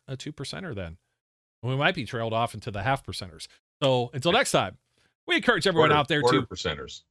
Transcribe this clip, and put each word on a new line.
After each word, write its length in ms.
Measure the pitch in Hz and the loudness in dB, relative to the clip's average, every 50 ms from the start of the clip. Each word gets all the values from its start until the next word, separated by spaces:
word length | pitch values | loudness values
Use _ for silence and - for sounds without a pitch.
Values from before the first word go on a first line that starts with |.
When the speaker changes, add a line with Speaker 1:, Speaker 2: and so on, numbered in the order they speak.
| - - | -12 -12
Speaker 1:
a 80 | 135 | -10
two 160 | 131 - 147 | -10 -10 -12
percenter 420 | - - 139 - - 170 190 165 110 | -10 -10 -10 -10 -10 -10 -10 -8 -8
then. 220 | 98 90 82 82 - _ _ _ _ _ _ _ _ _ _ _ - | -8 -8 -8 -10 -16 _ _ _ _ _ _ _ _ _ _ _ -8
We 140 | - 123 131 | -6 -4 -2
might 180 | 135 147 180 190 | 2 2 2 0
be 100 | 156 113 | 0 -6
trailed 280 | - - 113 113 113 | -6 -4 -4 -2 0
off 220 | 110 113 117 117 - | 0 0 0 0 -4
into 180 | 107 - 123 | -8 -10 -8
the 100 | 98 101 | -6 -4
half 240 | 98 131 135 - - | 0 0 -2 -2 -4
percenters. 400 | - 95 - 101 90 80 82 - - _ _ _ _ _ - | -10 -10 -10 -10 -12 -14 -16 -18 -18 _ _ _ _ _ 0
So 300 | 147 135 131 123 120 123 | 2 2 2 2 0 -2
until 200 | - 131 123 170 | -4 -2 0 2
next 180 | 185 254 285 - | 4 4 2 4
time, 280 | - 147 110 92 - _ _ _ _ _ _ _ _ _ - - | 2 0 0 0 -6 _ _ _ _ _ _ _ _ _ -4 -2
we 80 | 349 | 0
encourage 280 | 330 - 247 226 254 - | 2 2 2 2 2 2
everyone 260 | 196 170 160 156 147 | 2 4 4 6 6
Speaker 2:
Quarter, 100 | 151 151 | 6 4
Speaker 1:
out 80 | 143 - | 4 2
there 140 | 160 147 | 2 2
Speaker 2:
quarter 180 | - - - - | 4 4 4 2
Speaker 1:
to 60 | 123 - | 0 -2
Speaker 2:
percenters. 540 | 90 - - 87 76 71 - 69 - - _ | -8 -6 -6 -6 -4 -6 -8 -14 -14 -18 _